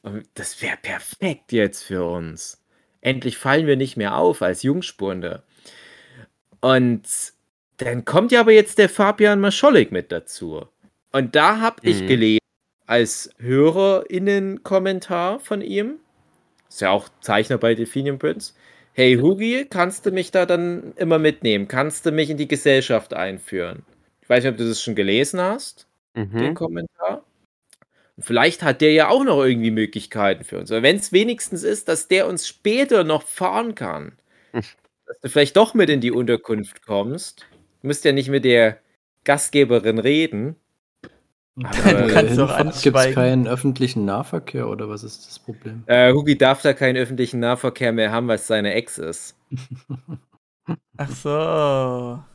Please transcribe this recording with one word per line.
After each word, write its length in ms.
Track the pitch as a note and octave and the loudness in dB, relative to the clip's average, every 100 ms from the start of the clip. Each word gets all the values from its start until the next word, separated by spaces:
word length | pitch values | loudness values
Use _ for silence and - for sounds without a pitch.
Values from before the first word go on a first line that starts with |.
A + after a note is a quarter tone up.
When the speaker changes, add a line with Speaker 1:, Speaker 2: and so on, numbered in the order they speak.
Speaker 1:
Und 200 | G#2 G#2 - | -12 -14 -14
das 260 | - - - | -14 -14 -10
wär 160 | - - | -10 -10
perfekt 680 | - - - - F#3+ D3 _ | -10 -12 -12 -6 -6 -6 _
jetzt 320 | A#2 G2+ - | 0 0 -2
für 180 | - F#2 | -8 -6
uns. 560 | F2 F2 E2 E2 - - _ _ _ _ | -4 -6 -10 -14 -18 -20 _ _ _ _
Endlich 360 | C3 C3 B2+ - | -6 -4 -6 -6
fallen 300 | C3+ C#3+ D#3+ | 0 0 2
wir 80 | C3+ | 0
nicht 200 | C3 - | 0 -4
mehr 200 | G2+ B1 | -4 0
auf 260 | F2 - | 0 0
als 220 | F2+ F2+ | -4 -2
Jungspunde. 800 | B2+ D#3+ E3+ - G2 F#2 F2 - _ _ - - - - _ - - _ _ _ | -4 -4 -6 -8 -8 -6 -10 -12 _ _ -20 -20 -20 -20 _ -20 -20 _ _ _
Und 420 | B2 C3 B2 A2+ - - - _ _ _ _ _ | 2 4 4 0 -4 -10 -10 _ _ _ _ _
dann 280 | B2 B2 | -8 -6
kommt 280 | - E3 A#3 | 2 2 4
ja 80 | A#3+ | 4
aber 100 | A3+ | 8
jetzt 260 | G#3+ G#3 - | 8 8 4
der 100 | G3 | 2
Fabian 500 | - G3+ G#3 G#3 G3+ | 4 0 4 2 4
Mascholik 520 | G3+ G3 - A3+ A2+ | 0 4 6 6 4
mit 180 | F#2 - | -2 -6
dazu. 540 | E2+ - - E2+ D#2 - _ _ _ _ | -8 -8 -14 -12 -12 -14 _ _ _ _
Und 220 | C3+ B2 D3+ | -4 0 4
da 240 | D#3+ G#3+ | 4 4
hab 240 | A3+ A#3 | -2 -2
ich 180 | - G2+ | -2 0
Speaker 2:
Mhm. 40 | F#2+ | 2
Speaker 1:
gelesen, 300 | B2+ A2 A2 _ _ _ _ - | 2 4 2 _ _ _ _ 0
als 440 | A#2+ A2+ - - _ | 0 2 -4 -12 _
HörerInnen-Kommentar 2000 | A#2+ C3 D3+ F3 G3 F#3+ - F3+ G3 G3+ G3 G3 - F#3+ F#3+ F#3+ - F3 F3 A#3 | -2 2 4 4 2 2 -2 -4 -2 -2 -4 -8 -2 -2 0 -6 -6 -4 -4 -6
von 200 | - G#3 | -8 -8
ihm, 340 | - G3 A3 D#4 _ _ _ _ _ _ _ | -6 -6 -6 -10 _ _ _ _ _ _ _
ist 120 | - | -4
ja 100 | G2 | 0
auch 180 | G2 - _ | 0 -4 _
Zeichner 380 | - G#2 A2 A#2+ | -2 -2 0 0
bei 160 | A#2 | 0
Delphinium 440 | A2+ A2+ C3+ C#3 C3+ | 0 -2 -4 -6 -4
Prince, 360 | D3+ A3 - _ _ _ _ | -6 -6 -12 _ _ _ _
„Hey 220 | - B2+ B2 | 2 4 6
Hugi, 500 | C#3+ G3 A3 B3+ C#4 | 4 2 -2 -4 -4
kannst 380 | F#3 F3 G3+ G#3 | -2 -2 -2 -4
du 40 | |
mich 200 | F#3 F3+ | -4 -2
da 160 | F#3+ F3 | -2 0
dann 460 | F3 F3 F3 - - | 0 -2 -6 -12 -6
immer 220 | E3+ D#3+ | 0 2
mitnehmen? 500 | D#3 D3+ A#2 G#2 G2 | 2 0 0 0 0
Kannst 380 | B2+ D3 - E3+ | -2 -2 -2 -2
du 60 | |
mich 180 | D#3 D3+ | -2 -2
in 60 | D3 | -4
die 100 | C#3+ | -4
Gesellschaft 640 | C3+ D3 C3+ B2+ A2+ - | 0 2 2 2 -2 -2
einführen?“ 680 | - F#2 F#2+ - F#2+ F2 F#2 _ _ _ _ | -8 -8 -8 -10 -8 -8 -10 _ _ _ _
Ich 60 | _ | _
weiß 160 | B2 | 2
nicht, 80 | B2+ | 2
ob 40 | A#2 | -2
du 80 | A#2 | -4
das 140 | A2 | -4
schon 120 | - | -6
gelesen 460 | G#2+ G2 G#2+ D3 F3+ | -2 0 2 0 -2
hast, 460 | F3+ A#3 - - _ _ _ | -4 -4 -10 -20 _ _ _
Speaker 2:
Mhm. 240 | A#2 G2+ A2+ | -10 -8 -4
Speaker 1:
den 160 | C3 | -4
Kommentar. 680 | E3 E3 E3+ E3 _ F3+ B3+ _ _ _ _ _ _ _ _ _ - | -4 -8 -8 -12 _ -6 -6 _ _ _ _ _ _ _ _ _ -18
Und 80 | |
vielleicht 380 | - A#2 D3 E3 | -4 2 2 0
hat 180 | D#3 B2+ | -4 2
der 100 | D#3 | 4
ja 160 | D#3 D3+ | 4 4
auch 160 | C4 | 2
noch 180 | C4+ D3+ | 2 2
irgendwie 280 | C3 A#2+ A2+ | 2 0 -2
Möglichkeiten 760 | A2 G#2+ A2 - A2 G2+ F#2+ | -2 -4 -6 -10 -2 0 0
für 140 | - F#2 | -6 -12
uns. 120 | F2+ | -6
Aber 120 | A2 | 0
wenn's 300 | C3 G3 - | 2 0 0
wenigstens 500 | F3+ A3+ A#3 - F3 | 0 0 -4 -8 -6
ist, 260 | - G#3 - | -4 -4 -4
dass 200 | E3 - | -4 0
der 180 | F#3+ F#3+ | 0 0
uns 200 | F3+ - | -4 -10
später 580 | - G#3+ A#3 C#4 A#3 | -6 -2 0 2 2
noch 180 | D#3+ D#3 | 2 -2
fahren 520 | - - F#3 G3 A#3 | -4 -6 -4 -2 -6
kann. 380 | G#3+ G2+ D#2 D2 _ _ _ _ | -8 -10 -10 -12 _ _ _ _
Speaker 2:
Hm. 80 | A#2+ G#2 _ _ _ _ | -8 -8 _ _ _ _
Speaker 1:
Dass 140 | - | -14
du 60 | C#3 | -2
vielleicht 260 | D3+ C#3+ G3 | 2 4 4
doch 160 | A3+ | 4
mit 140 | A#3 E3+ | 4 2
in 120 | C#3+ | 2
die 80 | A#2+ | 0
Unterkunft 720 | A#2+ A#2+ A#2 - G#2+ G2+ - | -2 0 -2 -2 -6 -6 -16
kommst. 640 | - G2+ G#2 D#3+ - - - _ _ _ | -6 -4 -4 -8 -12 -18 -20 _ _ _
Du 60 | C3+ | -6
musst 160 | C#3+ | -2
ja 80 | D3+ | 0
nicht 160 | C#3 C3 | 0 0
mit 160 | C#3 | 0
der 340 | B2+ A#2+ A2+ G#2+ _ _ _ _ | 4 6 4 2 _ _ _ _
Gastgeberin 760 | - C#3+ - C#3+ C3 A#2+ G#2 A2+ | 0 0 2 2 4 4 2 0
reden. 580 | A2+ D3 B2+ G#2 B2+ D#3+ _ _ _ _ - _ _ _ _ | 0 0 0 -4 -8 -10 _ _ _ _ -20 _ _ _ _
Speaker 3:
Und 100 | - B2 | -14 -8
Speaker 1:
Aber 180 | - | 2
Speaker 3:
wenn 220 | - - A#3 | 4 4 4
du 40 | |
Speaker 4:
kannst 240 | G#3+ A2+ - | 4 4 2
Speaker 3:
da 80 | - | 2
Speaker 4:
doch 100 | - | 0
Speaker 3:
hinfährst, 260 | D#3 - | -2 2
gibt's 160 | C#3+ C3 | 2 4
Speaker 4:
anschweigen. 140 | C3 | 2
Speaker 3:
keinen 340 | C3 B2+ B2+ A#2 | 2 2 2 0
öffentlichen 560 | B2 C#3+ B2+ B2 B2 | -2 -2 -2 -2 -2
Nahverkehr 640 | G2+ G2+ - E3+ - C3 A#2 | -4 -4 -6 -8 -8 -8 -8
oder 200 | G#2+ G#2+ | -8 -10
was 140 | G#2 | -12
ist 220 | A2 - - | -14 -20 -20
das 120 | - | -20
Problem? 440 | - A2+ A2+ A2+ A2+ | -18 -16 -16 -16 2
Speaker 1:
Äh, 260 | A#2+ B2 | 6 8
Hugi 240 | C#3 D3 C#3+ | 6 4 4
darf 240 | C3 C3+ | 4 4
da 100 | D3+ | 2
keinen 220 | C3+ C3+ B2 | 2 0 0
öffentlichen 420 | B2 C3 A#2+ B2+ | -4 -2 -4 -2
Nahverkehr 520 | A#2 B2 C3 - B2 | -2 -2 -4 -2 -2
mehr 180 | A2+ G#2+ | 0 0
haben, 160 | A#2 B2 | -2 -2
weil 80 | G#2+ | -4
es 100 | - | 0
seine 280 | A2 G2+ | -2 0
Ex 240 | G2 A#2+ - | -2 -6 -10
ist. 380 | D#2+ E2+ - _ _ | -10 -10 -16 _ _
Speaker 3:
<laughs> 640 | B2+ C3 B2+ _ C3 - D3 _ _ _ _ - E3 _ - | -14 -14 -20 _ -16 -14 -18 _ _ _ _ -12 -12 _ -14
Speaker 4:
Ach 140 | C#3 | -12
so. 1120 | B2+ D3 D3+ D#3+ D#3+ D3 C3+ B2+ B2 B2 A#2+ - | -8 -4 -2 -2 0 0 0 -2 -4 -8 -12 -18